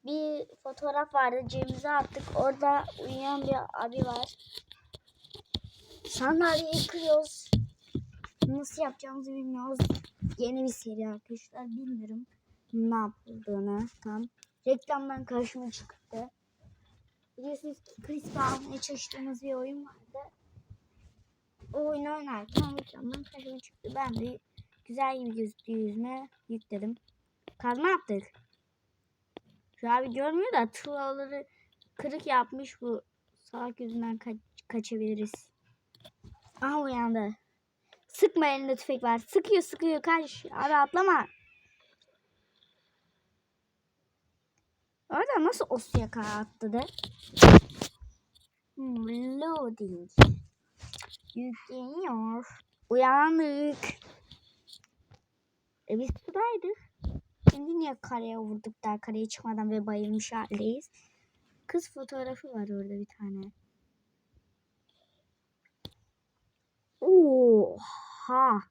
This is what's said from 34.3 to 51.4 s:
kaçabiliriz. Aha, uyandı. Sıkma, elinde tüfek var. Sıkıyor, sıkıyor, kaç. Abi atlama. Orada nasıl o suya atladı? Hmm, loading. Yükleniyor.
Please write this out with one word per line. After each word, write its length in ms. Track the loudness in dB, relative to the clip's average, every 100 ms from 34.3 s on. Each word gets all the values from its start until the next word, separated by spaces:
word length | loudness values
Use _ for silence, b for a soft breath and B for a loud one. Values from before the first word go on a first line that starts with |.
| -12 _ -20 _
kaçabiliriz. 640 | -8 -4 -4 -2 -2 -6 -8 -20 _ _ _ _ _ -20 _ -20 -20 _ -6
Aha, 200 | -2 -2
uyandı. 540 | -2 -2 0 0 -2 -8 _ _ _ _ _ -20 _
Sıkma, 400 | 4 4 6 2
elinde 280 | 2 -2 -4
tüfek 280 | -2 -2
var. 160 | 0 0
Sıkıyor, 420 | 2 0 4 2
sıkıyor, 400 | 2 -2 0 0
kaç. 440 | 2 0 0 -12 -10
Abi 300 | -4 2 4
atlama. 520 | 4 4 4 4 0 -10 _ _ _ _ _ _ _ _ _ _ _ _ _ _ _ _ _ _ _ _ _ _ _ _ _ _ _ _ _ _ _ _ _ _ _ _ _
Orada 340 | -2 0 2
nasıl 220 | 2 2 -2
o 80 | -4
suya 280 | 0 -2 0 -6 -4 -4
atladı? 420 | -6 _ -4 -2 -4 -8 -12 -14 -10 10 12 12 12 -12 -12 _ -20 _ _ _ _ _ _ -10
Hmm, 640 | -6 -4 -4 -4 -4 -4
loading. 680 | -4 -4 -4 -6 -8 -8 0 10 10 10 -6 _ _ _ -18 -16 -18 -20 _
Yükleniyor. 1200 | -10